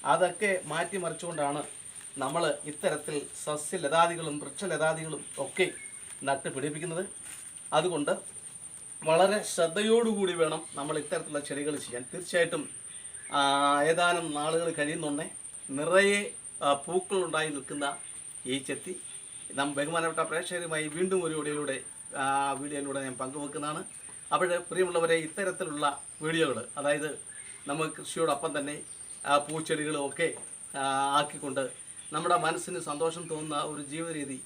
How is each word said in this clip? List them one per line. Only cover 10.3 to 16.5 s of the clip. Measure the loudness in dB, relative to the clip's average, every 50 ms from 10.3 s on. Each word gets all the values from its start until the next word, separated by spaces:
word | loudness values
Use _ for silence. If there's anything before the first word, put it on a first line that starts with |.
| 4
വേണം | 4 2 2 2 -2 -6 -8 -8
നമ്മൾ | -6 -4 -2 -2
ഇത്തരത്തിലുള്ള | -2 -2 -2 -4 -4 -2 -2 -4 -4
ചെടികൾ | -4 -4 -4 -2 -2 -2 -2
ചെയ്യാൻ. | -4 -6 -6 -8 -8 -8 -8 -10
തീർച്ചയായിട്ടും, | -10 -8 0 2 2 4 4 2 -4 -4 -6 -12 -18 -20 -20 -20 -20 -20 -18 -18 -18 -10 -2 2
ആ, | 4 6 6 6 6 6 6 6 6 6
ഏതാനും | 4 6 6 6 4 4 2 0 -2 -2
നാളുകൾ | -2 0 2 2 2 2 0
കഴിയുന്നുണ്ടേ | 0 0 0 0 0 -2 -2 -2 -2 -2 -4 -6 -10 -16 -18 -18 -18 -16 -10 -6
നിറയെ, | -4 -2 2 6 8 8 8 8 6 4 0 -4 -10 -14 -18 -18